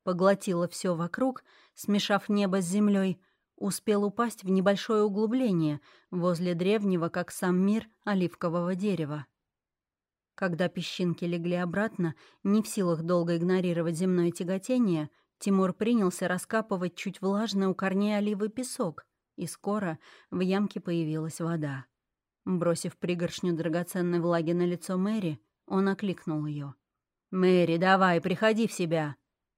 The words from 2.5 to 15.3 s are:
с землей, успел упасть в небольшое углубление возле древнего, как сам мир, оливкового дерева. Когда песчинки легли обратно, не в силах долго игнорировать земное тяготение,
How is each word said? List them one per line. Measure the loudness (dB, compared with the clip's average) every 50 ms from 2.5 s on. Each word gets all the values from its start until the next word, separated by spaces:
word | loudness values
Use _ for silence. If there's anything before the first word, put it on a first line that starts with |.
| 0 0
с | 0
землей, | 0 0 2 4 4 4 2 2 0 -2 -4 _ _ _ _ _ _ _
успел | -6 -6 -4 -4 -4 -2 0 0 2 0
упасть | 0 -2 -2 -4 -4 -4 -6
в | -2 2
небольшое | 2 4 4 4 2 2 0 0 2 2 2
углубление | 2 2 0 0 0 2 2 2 2 2 2 2 0 -2 -4 _ -16 -20 -20 _ -8
возле | -4 -2 0 0 0 0 -2 -2 -2
древнего, | 0 0 0 0 2 2 0 0 0 0 -2
как | -2 -4 -6 -6
сам | -6 -4 0 2 2 2
мир, | 4 2 2 0 -2 -8 _ _ -4
оливкового | -2 0 0 0 0 -2 -4 -4 -2 -2 0 -2 -2 -2
дерева. | -2 -2 -2 0 -2 -2 -4 -6 -8 -10 _ _ _ _ _ _ _ _ _ _ _ _ _ _ _ _ _ _ _ _ _ -8
Когда | -4 -2 -2 0 0 -2 -2
песчинки | -2 -4 -8 -6 -4 -2 -2 -2 0 -2 -4
легли | -4 -4 -2 -2 -2 -2
обратно, | -2 -2 -2 -2 -2 -2 -2 -2 -2 -2 -2 -2 -6 -16 -20 _ _
не | 0 2 2 2
в | 0 0
силах | -2 0 0 0 0 0
долго | 0 0 2 2 2 2 0
игнорировать | 2 2 2 2 2 2 0 0 0 0 -2 0
земное | 0 0 2 2 4 2 2
тяготение, | 0 -2 -4 -4 -4 -4 -2 0 2 2 4 2 2 0 -2 -4 _ _ _ _